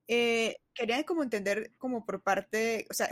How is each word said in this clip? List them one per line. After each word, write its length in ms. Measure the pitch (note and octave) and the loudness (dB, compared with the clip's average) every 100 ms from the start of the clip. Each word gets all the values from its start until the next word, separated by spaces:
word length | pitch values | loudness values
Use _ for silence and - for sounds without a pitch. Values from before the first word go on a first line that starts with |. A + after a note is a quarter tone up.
| - | -2
eh, 520 | A#3+ A#3 A#3 A3+ - _ | 2 2 2 0 -2 _
quería 300 | - A3+ B3 | -4 0 0
como 220 | D#4 E4+ | 0 0
entender 460 | C4+ G#3+ G3 G3+ G#3+ _ | 0 0 0 0 -2 _
como 280 | C4 A#3+ A3 | -4 -4 -4
por 160 | F#3+ | -4
parte, 640 | - G3 - A3 A3+ A3 - | 0 0 0 0 0 0 -2
o 60 | |
sea, 140 | - A3+ | -2 -2